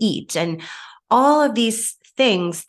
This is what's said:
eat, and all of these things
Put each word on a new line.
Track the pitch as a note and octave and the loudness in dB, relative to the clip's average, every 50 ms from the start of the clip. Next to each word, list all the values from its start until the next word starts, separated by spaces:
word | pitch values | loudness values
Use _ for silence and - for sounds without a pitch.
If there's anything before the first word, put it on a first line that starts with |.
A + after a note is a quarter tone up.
eat, | A3+ G3+ D3+ - - - - | -2 -2 -2 -4 -8 -6 -4
and | D#3+ E3+ E3+ E3 E3 - - - - - - - - _ - | -4 -4 -4 -4 -8 -10 -14 -18 -18 -20 -20 -20 -12 _ 0
all | A3+ B3+ C4 C#4+ D4+ D4+ | 2 4 4 4 4 4
of | D4 C#4 G#3+ | 2 2 2
these | A#3 A#3 A3+ A3 A3 - - - _ _ _ _ | 0 0 0 -2 -4 -6 -8 -10 _ _ _ _
things | - C4 A#3+ G3 F3+ F3 F3 E3 - - | 0 2 2 2 2 0 -2 -4 -8 -8